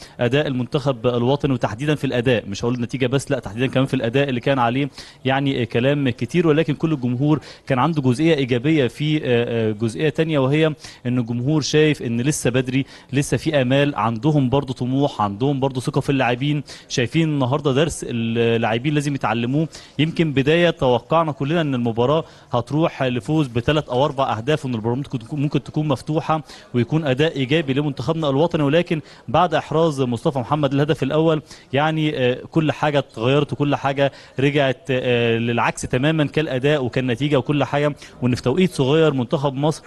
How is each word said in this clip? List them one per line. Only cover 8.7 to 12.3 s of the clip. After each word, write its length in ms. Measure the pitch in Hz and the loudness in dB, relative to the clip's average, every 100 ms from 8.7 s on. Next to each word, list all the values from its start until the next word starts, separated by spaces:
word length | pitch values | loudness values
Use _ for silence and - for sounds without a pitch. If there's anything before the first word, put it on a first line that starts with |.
| 160 120 | 2 0
في، 300 | - 151 151 | -2 -2 -2
آه، 40 | |
آه، 480 | 131 120 120 117 110 | 2 0 0 0 -2
جزئيه 360 | 104 113 113 156 | 0 -4 0 -2
تانية، 300 | 151 160 151 | 0 0 2
وهي 280 | 131 151 160 147 - - 123 | 2 2 2 0 -10 -10 -4
ان 120 | 123 | -2
الجمهور 420 | 117 120 127 156 | -2 -2 0 0
شايف 420 | 127 151 156 147 | 2 4 4 2
ان 180 | 120 117 | -2 -2
لسه 300 | 131 | -2